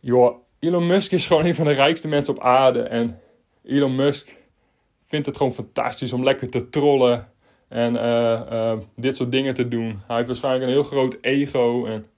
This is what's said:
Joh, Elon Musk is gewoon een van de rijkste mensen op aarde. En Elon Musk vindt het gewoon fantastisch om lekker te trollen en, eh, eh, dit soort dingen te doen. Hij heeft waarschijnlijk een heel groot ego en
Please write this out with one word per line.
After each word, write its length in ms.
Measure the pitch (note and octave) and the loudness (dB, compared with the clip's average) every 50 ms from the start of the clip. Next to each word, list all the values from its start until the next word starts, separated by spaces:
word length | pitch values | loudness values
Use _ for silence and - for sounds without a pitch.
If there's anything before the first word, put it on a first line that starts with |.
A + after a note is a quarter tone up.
Joh, 360 | - A#2+ A#2+ B2 B2 A#2+ - - _ _ _ _ | -2 2 4 6 6 4 2 -2 _ _ _ _
Elon 280 | - E3 F3 F3 E3+ | -2 -2 0 0 2
Musk 260 | E3+ F3+ G3+ G3+ - | 2 2 0 0 0
is 140 | - F3 - | -2 -2 0
gewoon 180 | - F3 D#3 D#3+ | 2 2 2 2
een 100 | E3+ D#3+ | 2 0
van 100 | - D#3+ | 0 0
de 80 | D3 | 0
rijkste 360 | D3 C3+ C3+ D3 E3 - - D#3 | 2 4 4 2 2 0 -4 -2
mensen 260 | D3+ C#3+ C#3+ D3 C3+ | -2 -2 0 -2 -6
op 80 | - | -2
aarde. 400 | - B2 B2 C3 C3+ C3 B2 B2 | 2 2 4 6 6 4 2 2
En 380 | A#2 - A#2 A#2 A#2 A#2 - - _ _ _ _ _ _ _ _ _ | -4 -2 -2 -2 -2 -2 -4 -10 _ _ _ _ _ _ _ _ _
Elon 300 | - C3 C#3+ C#3+ C3 B2+ | -2 0 0 2 2 0
Musk 420 | C3 C3+ C#3+ C#3+ - - - - _ _ _ _ _ _ _ _ _ _ _ _ _ | 0 0 0 0 -2 -12 -20 -20 _ _ _ _ _ _ _ _ _ _ _ _ _
vindt 240 | _ - - D3+ C#3+ | _ -6 -6 -4 -4
het 100 | C#3+ C3+ | -4 -2
gewoon 160 | - C#3+ B2+ | -2 -2 -2
fantastisch 600 | C3 - G#2 - _ - A#2+ B2 - - C3+ B2 | -2 -6 -12 -6 _ -2 -2 -2 -4 -4 -8 -4
om 120 | B2 B2+ B2+ | -4 0 2
lekker 260 | C3+ C3+ C3+ - B2 | 2 0 0 -2 -4
te 180 | - B2 B2 - | -4 -4 -4 -2
trollen 600 | - D3+ C#3+ D3 C#3 C3+ B2+ B2 A#2+ A#2+ G2+ - _ _ _ _ _ _ _ _ | -2 2 4 4 4 6 4 4 4 2 -4 -14 _ _ _ _ _ _ _ _
en, 280 | - A#2 A#2 A#2 A#2+ | -2 -2 0 0 0
eh, 360 | A#2 A2+ A#2+ A#2 A#2 A#2 A#2 A2+ A2+ A#2 - A2+ A2+ A2+ A2+ | 0 0 0 2 2 2 2 0 -2 -4 -6 -4 -4 -2 -2
eh, 60 | A2+ A2 F#2+ - _ | -2 -4 -8 -14 _
dit 200 | - A#2 C3+ C3 | -6 -4 -4 -2
soort 160 | - B2+ B2 | -2 -4 -2
dingen 220 | B2 C3 C3+ C3+ B2+ | -2 -2 -2 -2 -2
te 140 | - B2 B2 | -2 -4 -2
doen. 320 | A#2+ A#2 A2+ A2+ G#2+ G2 - | -2 -4 -4 -6 -8 -10 -10
Hij 100 | _ A#2 | _ -4
heeft 120 | A#2 A#2+ B2 | -2 -2 -2
waarschijnlijk 360 | B2 A#2+ - C#3 C3 C3 C3 | -6 -6 -2 -2 -2 -2 0
een 60 | B2+ | 0
heel 120 | B2+ C#3+ | 0 0
groot 360 | C#3+ C#3+ C#3 C#3 C3 C3 B2+ - | 0 0 0 0 0 0 -2 -4
ego 680 | - B2 C3+ C#3 C#3+ C#3 - C3 B2 A#2+ A#2+ B2 A#2+ | -2 -2 0 0 -2 -2 0 0 0 2 0 -2 -4
en 200 | A2 A2 G#2+ G#2+ _ _ | -4 -6 -8 -10 _ _